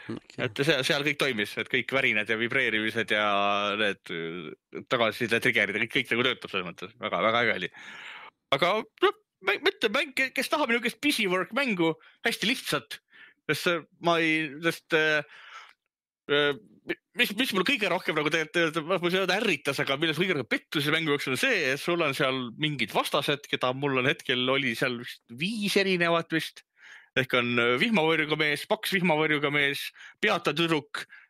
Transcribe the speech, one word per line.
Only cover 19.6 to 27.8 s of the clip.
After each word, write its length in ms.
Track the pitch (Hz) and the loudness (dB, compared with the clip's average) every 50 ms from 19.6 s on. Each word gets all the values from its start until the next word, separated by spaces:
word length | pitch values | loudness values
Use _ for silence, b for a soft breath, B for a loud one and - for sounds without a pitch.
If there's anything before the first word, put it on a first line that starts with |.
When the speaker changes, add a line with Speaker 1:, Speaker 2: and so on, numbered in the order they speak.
| - 147 135 131 | -2 -4 -2 -2
Speaker 2:
aga 160 | 143 - 139 139 | -2 -2 -2 0
milles 220 | 160 165 151 151 | 0 -2 0 0
kõige 160 | 185 185 180 | 0 0 0
rohkem 140 | 147 120 - | -2 -2 -2
pettus 380 | 254 - - - - 165 139 151 | -4 -6 -4 -4 -4 -2 0 0
mängu 220 | 156 165 165 156 143 | 0 0 2 0 0
jooksul 240 | 139 - 147 131 127 | 0 0 -2 -2 0
on 20 | |
see, 220 | - 269 247 190 156 131 | 2 2 2 2 0 0
et 100 | 135 143 | -2 -2
sul 240 | - - 175 170 165 | 0 -2 0 0 0
on 140 | 143 135 - | 0 0 0
seal 240 | 151 131 131 131 127 120 113 | 0 0 0 -2 -4 -8 -8
mingid 360 | - 147 156 147 131 113 104 | -4 -4 -4 -2 -2 -4 -2
vastased, 560 | - 214 - - - 156 135 - 147 139 - - | 0 0 0 0 0 -2 0 0 -2 -2 -2 -6
keda 240 | - 135 - 127 | -4 -2 0 0
mul 300 | 127 131 143 143 131 131 | -2 0 -2 0 0 2
on 80 | 123 135 | 2 2
hetkel, 320 | 165 - - - 131 123 127 127 | 0 -2 -2 -2 -2 0 2 2
oli 220 | 135 139 139 127 113 | 2 2 0 -2 -2
seal 240 | - 147 131 123 117 | 0 -2 -2 -2 -4
vist 240 | 120 - - - _ - | -8 -12 -16 -18 _ -18
viis 460 | 120 123 160 190 240 220 202 196 - 202 | -10 -8 -6 -6 -4 -2 -2 0 2 2
erinevat 540 | 196 190 190 175 175 170 170 165 160 - 160 | 2 2 2 2 2 2 2 2 0 0 -2
vist. 300 | 160 - - - - - _ B B B B B B B B | -2 -2 -2 -12 -16 -20 _ B B B B B B B B
Ehk 240 | B 131 127 - - | B -2 0 2 2
on, 200 | 127 120 120 120 | 2 2 4 2
äh, 180 | 120 117 120 123 | 2 4 4 4
vihmavarjuga 600 | 127 | 2